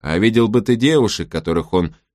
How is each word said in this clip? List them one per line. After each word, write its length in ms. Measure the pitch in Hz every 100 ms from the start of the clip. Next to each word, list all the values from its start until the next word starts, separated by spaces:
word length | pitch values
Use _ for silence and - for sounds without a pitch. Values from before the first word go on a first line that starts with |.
А 180 | 73 80
видел 300 | 110 113 117
бы 120 | 117
ты 160 | 107 120
девушек, 540 | 131 156 113 - -
которых 420 | 82 80 82 80
он 240 | 90 87 - _